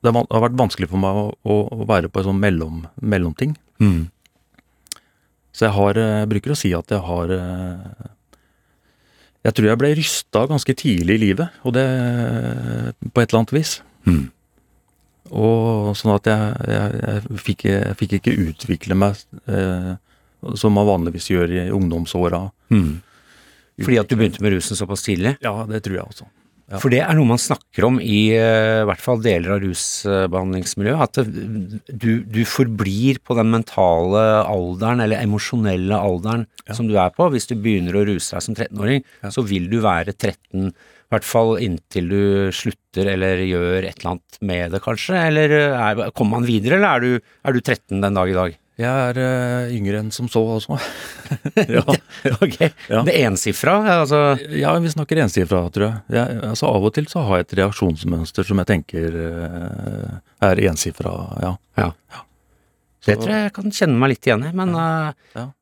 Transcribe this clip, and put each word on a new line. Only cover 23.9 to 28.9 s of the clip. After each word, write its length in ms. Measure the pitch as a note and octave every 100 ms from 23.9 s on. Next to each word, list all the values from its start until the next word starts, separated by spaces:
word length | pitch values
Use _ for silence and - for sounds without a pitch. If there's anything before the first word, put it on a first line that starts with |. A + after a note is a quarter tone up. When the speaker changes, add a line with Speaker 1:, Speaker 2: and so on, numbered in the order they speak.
| A#2+
Speaker 2:
at 80 | G#2
du 80 | A#2+
begynte 240 | A2 -
med 100 | G#2
rusen 240 | F#2+ - G2+
såpass 260 | G2 G2
tidlig? 320 | - F#2+ G2 C#3
Speaker 1:
Ja, 240 | - G#2 A2
det 160 | G#2+
tror 100 | G#2 F#2
jeg 80 |
også. 220 | F2+ - - _ _ _ _
Ja. 80 | G2
Speaker 2:
For 100 | C3
det 120 | B2
er 120 | D#3
noe 120 | D#3 C3
man 120 | A#2+
snakker 460 | - C3 _ -
om 140 | G#2 B2+
i, 300 | A2 G#2 G#2+
eh, 540 | A2+ A2+ A2 A2 A2
hvert 160 | G#2+